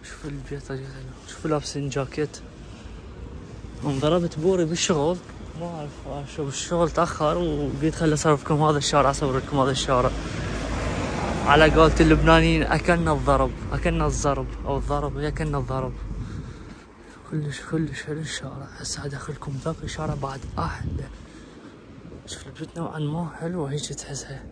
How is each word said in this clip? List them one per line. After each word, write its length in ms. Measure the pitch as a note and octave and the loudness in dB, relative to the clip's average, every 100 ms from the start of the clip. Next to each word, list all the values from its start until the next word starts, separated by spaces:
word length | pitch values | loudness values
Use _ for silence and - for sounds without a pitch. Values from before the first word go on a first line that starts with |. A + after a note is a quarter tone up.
شوف 220 | - - D3+ | -14 -12 -10
البيت 460 | C#3+ C3 C#3+ - | -10 -10 -10 -8
رجال 140 | C3+ C3+ | -8 -8
حلو. 440 | C3+ C3 - - | -12 -12 -14 -16
شوف 160 | - D#3+ | -6 0
لابسين 420 | D3+ C#3+ D3 C#3+ | 0 0 -4 -2
جاكيت. 480 | C3 C3 - D3 - - - - - - - - - - - - - - - C3 | -2 -2 -2 -2 -4 -16 -16 -16 -14 -14 -14 -14 -14 -12 -12 -14 -14 -12 -6 -2
انضربت 540 | C3+ D3+ F3 E3+ D3 | 2 4 4 2 0
بوري 260 | E3 F#3+ D#3+ | 2 2 2
بالشغل. 520 | E3 - D#3+ D3 F3+ - - - - | 0 2 2 2 0 -6 -14 -12 -10
ما 280 | E3+ E3+ D3 - D3 | -8 -8 -10 -10 -10
أعرف 240 | C#3 C3+ - | -10 -10 -6
شو 100 | C#3 | -4
بالشغل 440 | C3 - F3 E3 | -4 -2 2 2
تأخر 480 | C#3 E3 - D3+ F3 | 4 0 2 2 2
وقلت 580 | F3 D3 C#3+ C3+ D#3 - | 0 0 -2 2 0 2
خلي 180 | D#3+ | 2
أصوركم 500 | D3+ D#3+ C#3+ - D3+ | 4 4 4 4 4
هذا 140 | D#3 D3 | 6 4
الشارع، 340 | C#3 D3 C3+ | 4 6 6
أصور 260 | C#3 C#3+ C3 | 4 2 0
لكم 220 | - C#3+ | 0 2
هذا 120 | C3+ | 2
الشارع. 400 | C3 - B2+ B2 B2 D#3 - - - - - - - - - - - - | 2 2 4 4 0 -6 -4 -4 -4 -4 -2 -2 -2 -2 -2 -2 0 6
على 240 | C#3+ D#3 | 8 8
قولة 260 | D3+ D#3+ D3 | 10 8 8
اللبنانيين 640 | D#3+ D3+ D3+ E3 E3 D#3+ | 8 8 8 8 8 4
أكلنا 500 | C#3 E3 - E3+ E3 | 2 0 2 2 4
الضرب، 380 | D3 B2 C3+ C3 - - | 2 4 4 4 0 -4
أكلنا 360 | C#3+ F3+ E3 D3+ | -2 0 2 0
الضرب، 400 | C3+ D3 C3+ B2 - - | 2 0 0 -2 -6 -2
أو 120 | C3+ | -2
الضرب، 400 | - C#3+ C#3+ C3 | 0 -2 -2 -2
هي 100 | D3+ | -4
أكلنا 300 | D3 D#3 C#3+ | -2 -2 -2
الضرب. 360 | B2+ C3 C3 B2 - - - - - - - - - - - - - | -2 -4 -4 -6 -8 -8 -8 -8 -10 -14 -16 -18 -20 -20 -20 -20 -6
كلش، 300 | D#3 D3 C3+ - | -4 -4 -6 -4
كلش 320 | D#3+ D#3 C3 | -2 -2 -4
حلو 160 | - D3+ | -6 -6
الشارع. 480 | D3+ - C3+ C3 C3+ - | -6 -8 -10 -12 -14 -12
هسه 260 | - - D3 | -8 -6 -6
أدخلكم 520 | C3+ - C#3 - C3+ D#3 | -8 -8 -10 -8 -4 -4
ذاك 100 | D#3+ | -4
الشارع 300 | D3+ - D#3 | -6 -6 -4
بعد 260 | D3 C#3 C3+ - - | -2 -4 -6 -8 -4
أحلى. 480 | E3 - - C3 C3+ - - - - - - - - - - - - | -4 -4 -4 -4 -6 -12 -16 -18 -20 -20 -20 -20 -20 -18 -16 -18 -14
شوف 220 | - - | -14 -14
البيوت 300 | C3+ D#3 E3+ | -12 -12 -6
نوعًا 220 | E3 D#3 | -6 -2
ما 300 | D3 D#3 E3 - | -2 -2 -4 -6
حلوة 320 | E3 F3+ C#3+ | -6 -4 -4
هيك 140 | D3 - | -4 -6
تحسها. 580 | C#3+ - C#3 - C3+ A#2 | -10 -8 -10 -10 -12 -14